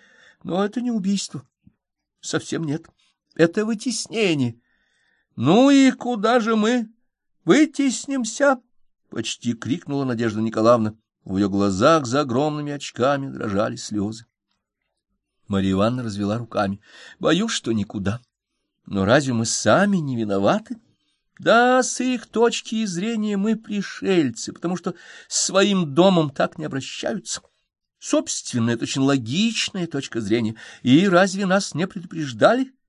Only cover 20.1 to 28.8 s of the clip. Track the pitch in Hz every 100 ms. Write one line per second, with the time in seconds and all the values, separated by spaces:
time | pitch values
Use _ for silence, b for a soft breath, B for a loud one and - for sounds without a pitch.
20.1 | 120 107 98 101 202 - 247 _ _ _
21.1 | _ _ - 151 226 247 254 254 - 254
22.1 | 247 - 214 233 226 - 220 220 170 214
23.1 | 226 214 202 208 220 - 208 185 - 190
24.1 | 180 135 113 - - 175 180 185 - B
25.1 | B B - - 185 202 190 160 135 190
26.1 | 180 151 - 180 - 151 135 131 - -
27.1 | 220 - - - _ _ _ _ _ -
28.1 | 302 311 - - 123 117 117